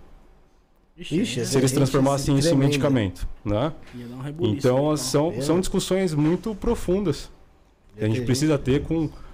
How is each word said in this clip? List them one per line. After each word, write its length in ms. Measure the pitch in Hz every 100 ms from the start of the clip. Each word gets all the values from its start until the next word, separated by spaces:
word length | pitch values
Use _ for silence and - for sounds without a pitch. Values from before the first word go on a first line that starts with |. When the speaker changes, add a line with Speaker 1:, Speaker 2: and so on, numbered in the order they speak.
| - - - - - _ _ _ _ -
Speaker 1:
Ixi, 240 | - 160
Speaker 2:
Ixi, 200 | 240 123
Speaker 1:
é. 40 |
Speaker 3:
Se 140 | 113 135
eles 120 | 131
Speaker 2:
gente, 60 | 127
Speaker 3:
transformassem 600 | 135 143 131 139 139 139
isso 100 | 156
em 20 |
Speaker 2:
tremendo. 160 | 139 143
Speaker 3:
medicamento, 600 | 143 143 131 98 - - -
né? 280 | - 104 147 110 -
Speaker 1:
Ia 120 | 123 120
dar 100 | 127
um 40 |
rebuliço, 360 | 139 147 110 101
Speaker 3:
Então, 200 | 127 127
Speaker 1:
então. 180 | 151 151
Speaker 3:
são, 360 | 131 147 160
Speaker 2:
É. 80 | 156
Speaker 3:
são 180 | 143 170
discussões 540 | 185 190 - 185 190
muito 400 | 151 151 180 226 208
profundas 720 | - 240 - 185 190 - - - - - _ _ _
que 60 | -
a 60 | 107
gente 80 | 117
Speaker 2:
Entendi. 100 | 120
Speaker 3:
precisa 320 | 127 151 147
ter 240 | - 143
com, 260 | 143 160 147 - -